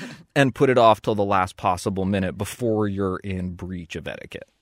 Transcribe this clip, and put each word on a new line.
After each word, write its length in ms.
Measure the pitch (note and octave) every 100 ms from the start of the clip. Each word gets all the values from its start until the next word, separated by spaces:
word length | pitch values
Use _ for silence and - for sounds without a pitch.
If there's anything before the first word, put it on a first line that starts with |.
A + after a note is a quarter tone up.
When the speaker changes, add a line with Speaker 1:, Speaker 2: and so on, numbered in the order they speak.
Speaker 1:
<laughs> 300 | - - -
Speaker 2:
and 180 | - C#3
put 160 | - C#3
it 100 | B2
off 220 | A2+ G#2+
till 140 | -
the 100 | G#2+
last 320 | G2+ G2 F#2 -
possible 480 | G#2 F2+ - F#2+
minute 320 | F#2+ G2+ F#2 F2
before 520 | G#2 - A#2+ G#2+ G#2
you're 300 | G2 G2 F2+
in 340 | G2+ F#2 F#2
breach 420 | F2 F2+ F#2 E2
of 140 | F2 -
etiquette. 400 | - - - - _